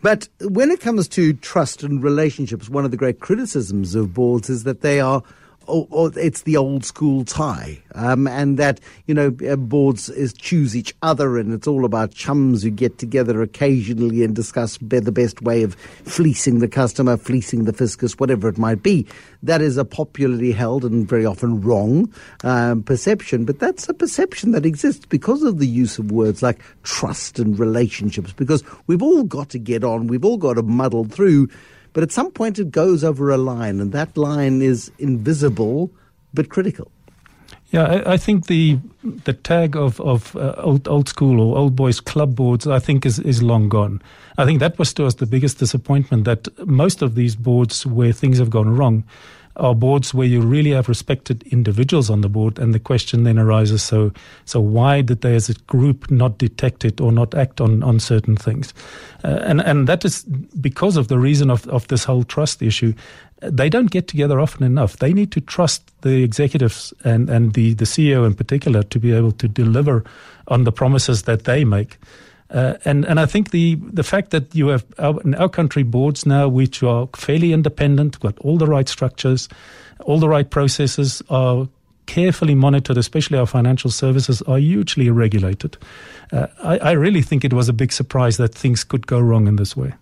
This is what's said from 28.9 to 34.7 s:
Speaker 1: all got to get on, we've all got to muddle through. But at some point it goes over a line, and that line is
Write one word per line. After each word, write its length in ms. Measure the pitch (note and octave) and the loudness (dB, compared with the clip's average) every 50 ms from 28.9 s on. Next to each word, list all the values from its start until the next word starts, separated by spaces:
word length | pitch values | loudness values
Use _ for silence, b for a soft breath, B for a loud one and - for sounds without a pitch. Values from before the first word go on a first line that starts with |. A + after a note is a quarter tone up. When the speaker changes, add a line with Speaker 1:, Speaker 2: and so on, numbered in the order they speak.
| E3+ F3 A#3 | -2 0 2
Speaker 1:
all 220 | D4+ F4+ D#4+ B3+ | 2 2 2 2
got 240 | E3+ - C3+ C#3+ - | -2 -4 -8 -10 -10
to 100 | - B2 | -10 -12
get 240 | A2+ G#2+ A#2+ A2+ G#2+ | -6 -4 -4 -2 -2
on, 240 | A#2+ A2+ A2+ A2+ | -2 -2 -2 -2
we've 180 | A#2 A#2+ B2+ C#3+ | -2 -2 0 0
all 140 | G#3 A#3+ G#3+ | 0 0 0
got 160 | E3+ C#3 A#2+ | -2 0 0
to 80 | A#2 A2+ | 0 0
muddle 440 | G#2+ A#2 B2 B2+ C3 G#2+ A2+ A2+ | 0 0 0 0 0 0 -2 -4
through. 420 | G#2+ - - G3+ G3 D#3+ C#3+ C3+ B2+ B B B B B B B B B | -4 -2 0 2 4 6 4 4 2 B B B B B B B B B
But 100 | D#3+ D#3+ | -4 -4
at 100 | E3 - | -2 -2
some 180 | - C4+ F#4 | -4 -4 -6
point 280 | - - A3+ A3+ G3 G#3+ | -4 -4 -4 -4 -4 -4
it 120 | G3+ D#3 | -6 -4
goes 320 | - D#3+ D#3+ F#3+ F#3 D#3 D3 | 0 0 2 2 2 2 2
over 280 | D#3+ D3+ C3 C#3+ C#3+ | 0 -2 0 0 0
a 80 | C#3 C3 | 0 0
line, 420 | C3 C3 B2 A#2 A#2 G#2+ G2 G2 | 0 -2 -4 -4 -6 -4 -4 -4
and 100 | G2+ G2+ F#2+ | -4 -4 -4
that 260 | C#3+ D#3 D#3 - C#3+ | -4 -6 -6 -4 -4
line 420 | D3 C#3+ D3+ D3 C#3+ C3+ C3 C3 | -2 -2 0 -2 0 0 0 2
is 320 | C3+ C3+ | 2 2